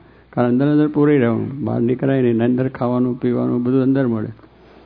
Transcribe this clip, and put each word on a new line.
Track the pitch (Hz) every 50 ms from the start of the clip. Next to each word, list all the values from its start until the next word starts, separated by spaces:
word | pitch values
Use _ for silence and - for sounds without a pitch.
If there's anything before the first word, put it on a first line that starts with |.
| - - - - - -
કારણ | - 127 123 123
અંદર | 123 127 143 147
અંદર | 151 147 151
પૂરી | 151 151 151 147 147 147
રહું, | 139 120 117 113 110 107 107 135 143 127
બહાર | 113 117 120
નીકળાય | 117 120 127 120 143 135 135 135
નહીં, | 127 120 117 113 117
અંદર | 123 123 123 131 131
ખાવાનું | 131 - 127 120 123 123 127 127 120 123
પીવાનું | - 123 120 123 123 127 123 123 120
બધું | 123 131 135
અંદર | 131 135 135 139 135
મળે." | 120 113 110 107 110 110 - - - - - - - - - -